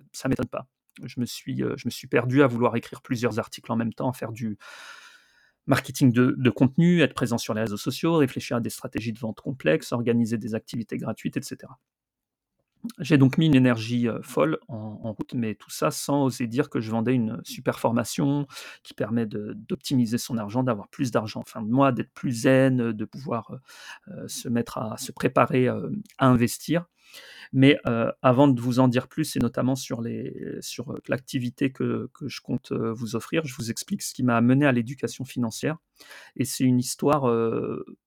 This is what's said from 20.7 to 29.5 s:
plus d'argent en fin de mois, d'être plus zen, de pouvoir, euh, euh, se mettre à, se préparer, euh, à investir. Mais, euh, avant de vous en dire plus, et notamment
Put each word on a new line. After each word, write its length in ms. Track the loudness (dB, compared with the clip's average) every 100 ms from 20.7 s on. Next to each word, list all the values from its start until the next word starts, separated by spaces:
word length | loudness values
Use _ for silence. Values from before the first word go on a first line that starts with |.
| -2 -6
plus 220 | -4 -2
d'argent 300 | 0 -2 -8
en 40 | -12
fin 160 | -8
de 80 | -2
mois, 240 | 2 4
d'être 180 | 2 -6
plus 200 | -6 -4
zen, 600 | 0 4 6 6 4 0
de 140 | -2 -6
pouvoir, 460 | -8 -6 -6 -6
euh, 60 | -14 -18 -20 -20 -20 -16
euh, 160 | -14 -12
se 220 | -8 -4
mettre 300 | -2 -2 -6
à, 180 | -8 -8
se 160 | -12
préparer, 560 | -4 0 4 4 4 2
euh, 200 | 0 -6 -8 -10 2
à 100 | 4
investir. 600 | 6 4 -2 -4 -4 -4 _ _ -20 -20 -20 -2
Mais, 280 | 6 8 6 2
euh, 240 | 0 0 2
avant 260 | 4 6 6
de 140 | 4
vous 180 | 2 4
en 80 | 4
dire 200 | 4 -2
plus, 280 | -4 -4 -2
et 40 |
notamment 360 | -2